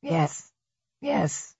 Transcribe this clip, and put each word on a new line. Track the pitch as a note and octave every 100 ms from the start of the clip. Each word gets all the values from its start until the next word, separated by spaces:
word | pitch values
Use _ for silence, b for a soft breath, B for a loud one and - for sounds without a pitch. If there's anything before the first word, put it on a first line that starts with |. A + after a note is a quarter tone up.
Yes, | C#4 B3 D3 - - _ _ _ _ _
yes | C#4 C#4+ D#3+ - -